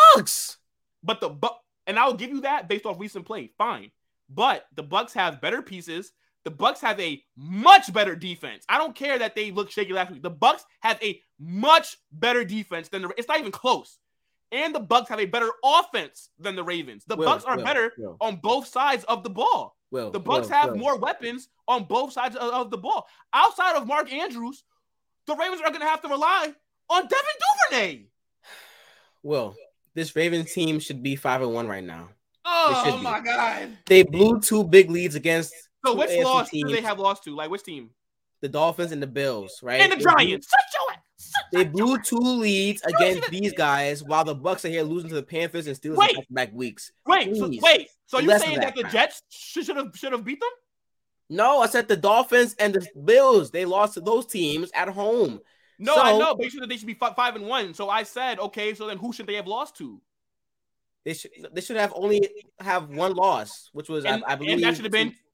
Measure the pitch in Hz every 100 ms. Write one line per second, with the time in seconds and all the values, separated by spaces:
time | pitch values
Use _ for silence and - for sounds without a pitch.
0 | 640 349 - - - - _ _ _ _
1 | 175 214 170 147 - - _ _ 185 220
2 | 262 185 247 277 277 285 175 208 214 175
3 | 208 190 170 214 113 - 226 131 104 _
4 | _ _ _ 139 254 180 - 156 147 190
5 | 233 220 175 135 151 254 - 185 165 165
6 | 202 _ _ _ - 147 220 - 220 208
7 | 170 143 _ 127 151 196 311 392 381 214
8 | 202 165 180 175 135 104 - 262 311 226
9 | 277 254 220 214 214 190 196 214 185 185
10 | 180 139 175 147 240 - - _ 233 220
11 | 214 - _ - 160 190 277 320 320 -
12 | _ 156 233 240 185 214 - 165 165 190
13 | 180 240 240 311 220 - 254 165 - _
14 | _ _ _ _ _ 254 320 302 180 240
15 | - 220 190 - 226 - 269 330 - 214
16 | 147 - - _ 196 185 175 175 131 104
17 | - 208 160 214 247 247 247 269 226 120
18 | 101 - 220 180 196 269 240 254 285 254
19 | - 233 220 190 440 - 107 _ _ 127
20 | 107 196 180 311 - 285 294 220 269 247
21 | 269 - 233 254 - _ - 247 180 233
22 | 269 254 254 254 240 247 233 208 240 440
23 | - _ _ 269 403 392 370 302 233 294
24 | 262 277 349 240 233 277 _ _ _ _
25 | _ _ - 302 359 359 311 320 311 311
26 | 320 285 320 381 311 - _ _ - 359
27 | - 523 571 587 740 807 659 247 185 123
28 | 98 _ _ _ - - - _ _ _
29 | _ _ 147 143 104 101 - _ _ 160
30 | 156 156 170 170 160 180 160 151 151 135
31 | 135 135 131 131 123 117 113 98 87 82
32 | 85 _ _ _ 339 339 311 262 240 254
33 | 247 214 233 240 233 202 196 220 - 185
34 | 147 170 214 220 - 214 175 190 170 175
35 | 175 147 160 165 160 - - _ 196 226
36 | 320 175 262 254 - 151 143 226 220 196
37 | 196 196 156 147 156 196 190 143 113 _
38 | _ _ _ _ 139 147 160 165 170 147
39 | 131 131 139 110 95 - 123 359 381 359
40 | 339 302 - 247 - 784 762 571 539 -
41 | _ - - - - 180 165 180 240 262
42 | - 233 247 247 214 190 196 208 165 170
43 | 180 180 - 180 202 165 147 143 143 147
44 | 147 156 156 139 165 185 170 165 156 175
45 | 165 151 - 165 170 170 147 135 151 156
46 | 196 135 - 127 117 117 123 - - _
47 | 294 370 196 220 - 117 330 269 - _
48 | _ 254 302 311 320 285 269 247 - 226
49 | 285 - - - - 339 - 277 233 -
50 | 269 240 214 285 480 494 _ _ _ _
51 | _ _ - 175 240 285 220 240 226 180
52 | 196 226 247 247 240 - 208 190 170 143
53 | 156 254 269 208 135 170 180 196 208 175
54 | 180 233 - 196 151 156 175 156 185 190
55 | 208 240 156 104 - _ _ - 226 302
56 | 247 214 311 233 247 285 247 240 214 -
57 | 233 233 247 220 202 262 190 160 196 220
58 | 214 247 254 190 202 214 214 214 214 196
59 | 233 226 202 208 185 233 302 - 131 101
60 | _ _ _ _ _ _ _ _ _ _
61 | 160 160 - - 160 180 185 220 202 -
62 | 202 208 196 - - - 190 180 151 143
63 | 190 180 190 127 107 - - 147 156 156
64 | 139 220 120 139 151 175 233 - 220 220
65 | 220 - _